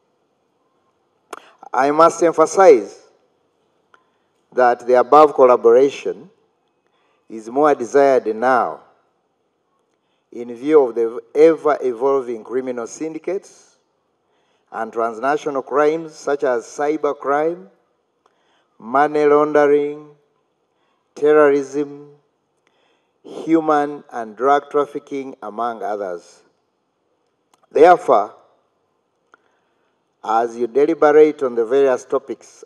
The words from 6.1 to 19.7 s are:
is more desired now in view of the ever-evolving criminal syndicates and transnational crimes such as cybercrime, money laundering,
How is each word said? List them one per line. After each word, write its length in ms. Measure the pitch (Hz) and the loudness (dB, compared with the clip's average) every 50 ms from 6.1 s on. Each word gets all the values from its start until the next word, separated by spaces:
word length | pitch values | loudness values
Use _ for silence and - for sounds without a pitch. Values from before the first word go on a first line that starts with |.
| 85 95 151 190 _ _ _ _ _ _ _ _ _ _ _ _ _ _ _ _ _ _ _ - | -10 -10 -14 -20 _ _ _ _ _ _ _ _ _ _ _ _ _ _ _ _ _ _ _ -20
is 200 | 110 113 110 113 | -18 -18 -16 -8
more 260 | 120 139 151 151 143 | -2 0 2 2 2
desired 580 | 131 120 107 120 139 139 139 135 123 - 110 107 | 0 -2 -2 2 2 4 4 2 2 0 -2 -4
now 460 | 110 120 127 131 117 104 80 76 - - _ _ _ _ _ _ _ _ _ _ _ _ _ _ _ _ _ _ _ _ _ _ _ _ _ _ _ _ _ | -4 -2 0 0 0 0 -2 -6 -10 -18 _ _ _ _ _ _ _ _ _ _ _ _ _ _ _ _ _ _ _ _ _ _ _ _ _ _ _ _ _
in 240 | - 113 120 120 120 | -18 -16 -14 -14 -14
view 320 | 117 127 147 156 151 135 120 | -10 -4 2 2 4 2 2
of 80 | 110 | 0
the 260 | 117 117 113 117 - - _ - | -2 -4 -4 -4 -8 -14 _ 0
ever-evolving 1080 | 143 156 165 160 143 135 151 139 - - 127 120 113 127 135 139 139 123 123 120 110 104 | 4 4 4 4 2 0 -2 -2 -2 -2 -4 -4 -2 -2 0 0 0 -2 -6 -10 -12 -10
criminal 440 | 107 113 131 127 131 123 120 117 104 | -8 -8 -8 -6 -6 -8 -10 -10 -12
syndicates 880 | - - 151 160 160 156 - 175 180 202 - - _ _ _ _ _ _ _ _ _ _ _ _ _ _ _ _ _ _ _ _ _ _ _ _ | -12 -12 -12 -12 -12 -10 -8 -8 -8 -8 -10 -14 _ _ _ _ _ _ _ _ _ _ _ _ _ _ _ _ _ _ _ _ _ _ _ _
and 200 | - 104 113 113 | -12 -12 -10 -8
transnational 720 | 104 117 117 117 113 107 120 135 147 151 - 151 139 135 | -6 -6 -6 -6 -6 -6 -4 -4 -4 -4 -4 -6 -6 -6
crimes 520 | 123 - 120 139 151 151 156 165 165 156 156 | -6 -4 -2 0 0 0 0 -4 -6 -12 -18
such 300 | - - - 143 143 151 | -12 -8 -6 -6 -4 -2
as 200 | 135 127 117 127 | -2 -2 -4 -6
cybercrime, 1040 | - - - 143 147 156 147 147 143 139 - - 135 143 147 156 165 175 180 190 190 _ _ _ _ _ _ _ _ _ _ _ _ _ _ _ _ _ _ _ _ _ _ | -8 -10 -6 -4 -4 -4 -4 -4 -6 -6 -6 -6 -4 -2 -2 -2 -4 -6 -8 -12 -20 _ _ _ _ _ _ _ _ _ _ _ _ _ _ _ _ _ _ _ _ _ _
money 480 | 107 110 123 139 147 151 151 151 151 | -12 -6 -2 -2 0 0 0 0 2
laundering, 840 | 147 147 147 151 151 151 147 147 143 | 2 4 2 2 2 2 2 2 2